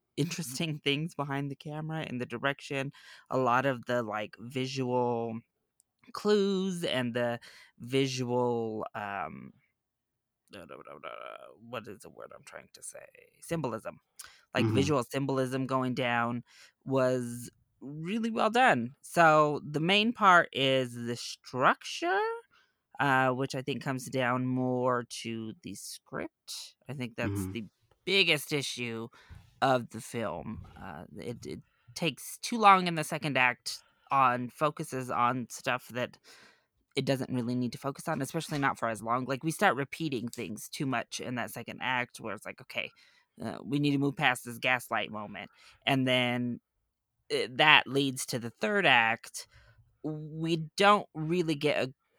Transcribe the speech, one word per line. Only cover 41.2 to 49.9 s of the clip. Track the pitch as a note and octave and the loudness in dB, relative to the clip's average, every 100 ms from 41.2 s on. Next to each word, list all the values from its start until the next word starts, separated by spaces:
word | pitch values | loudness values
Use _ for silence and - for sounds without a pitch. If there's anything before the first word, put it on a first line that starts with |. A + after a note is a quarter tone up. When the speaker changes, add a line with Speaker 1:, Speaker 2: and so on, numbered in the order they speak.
| F2 B2 | -8 -6
Speaker 1:
that | A2 | -8
second | B2 A#2 - | -10 -12 -6
act | B2+ B2+ B2 - | -2 -2 -4 -8
where | A#2 | -10
it's | G2 F#2 | -10 -12
like, | - | -16
"Okay, | - A#2+ C2+ _ _ _ _ - | -10 -8 -8 _ _ _ _ -10
uh, | A2+ C#2+ | -10 -8
we | - C#3+ | -4 0
need | C#3+ | 2
to | C#3+ | 2
move | C#3 C#3 | 0 2
past | C#3 B2+ | 2 2
this | A#2+ A#2 | -4 -4
gaslight | B2+ B2+ - A2+ G#2 | 0 0 0 -4 -4
moment." | G#2+ G#2 F#2+ G2+ _ - - - | -8 -10 -12 -14 _ -20 -6 0
And | C3+ C3 | 2 2
then, | B2+ B2 B2 B2 A#2+ _ _ _ _ _ _ - | 2 2 0 -2 -6 _ _ _ _ _ _ -6
uh, | C#3+ G#2+ | -4 -2
that | C3 D3+ C#3 - | 4 8 8 6
leads | C#3 C#3 B2+ - | 0 0 -2 -4
to | B2+ | -4
the | A2+ | -6
third | - G#3+ G3+ E3 | -4 0 4 6
act. | B2 A2+ A2+ - - - - - _ _ | 6 6 0 -6 -16 -16 -20 -20 _ _